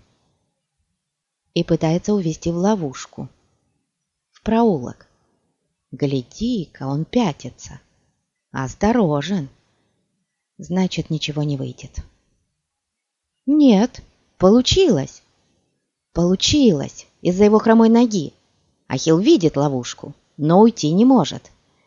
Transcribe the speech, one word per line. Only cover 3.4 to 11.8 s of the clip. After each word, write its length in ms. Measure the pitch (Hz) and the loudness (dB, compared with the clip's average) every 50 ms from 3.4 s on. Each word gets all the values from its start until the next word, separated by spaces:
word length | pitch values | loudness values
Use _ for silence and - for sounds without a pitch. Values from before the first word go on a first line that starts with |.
| _ _ _ _ _ _ _ _ _ _ _ _ _ _ _ _ _ _ | _ _ _ _ _ _ _ _ _ _ _ _ _ _ _ _ _ _
В 100 | _ _ _ | _ _ _
проулок. 640 | - 220 226 233 226 175 135 120 - - - _ _ _ _ _ _ _ _ _ _ _ _ _ _ _ _ _ _ | -2 0 2 2 2 0 -2 -6 -10 -14 -16 _ _ _ _ _ _ _ _ _ _ _ _ _ _ _ _ _ _
Гляди-ка, 920 | - 123 143 139 139 131 120 - - - 220 247 254 202 156 - - - 135 | -8 -6 -4 -4 -4 -6 -6 -10 -12 -8 -6 -6 -4 -6 -6 -10 -12 -12 -8
он 200 | 135 139 151 160 | -6 -6 -6 -6
пятится. 720 | - - 247 233 170 139 - - 127 - _ - - - 131 _ _ _ _ _ _ _ _ _ _ _ _ _ _ | -4 -2 -2 -2 -2 -4 -8 -14 -18 -18 _ -20 -20 -20 -20 _ _ _ _ _ _ _ _ _ _ _ _ _ _
Осторожен. 1000 | - 131 135 127 - - 196 214 240 247 202 156 147 143 143 170 208 180 139 131 - _ _ _ _ _ _ _ _ _ _ _ _ _ _ _ _ _ _ _ _ | -10 -10 -10 -10 -6 -4 -2 0 0 0 0 0 -2 -4 -4 -4 -6 -6 -6 -10 -14 _ _ _ _ _ _ _ _ _ _ _ _ _ _ _ _ _ _ _ _
Значит, 520 | - 156 151 175 185 185 180 - 165 - - | -20 -12 -6 -4 -2 -2 -2 -4 -8 -6 -6
ничего 340 | 160 147 - 156 143 151 147 | -8 -8 -6 -8 -6 -6 -4
не 120 | 151 143 | -4 -4
выйдет. 460 | 131 135 123 123 - | -6 -8 -10 -12 -14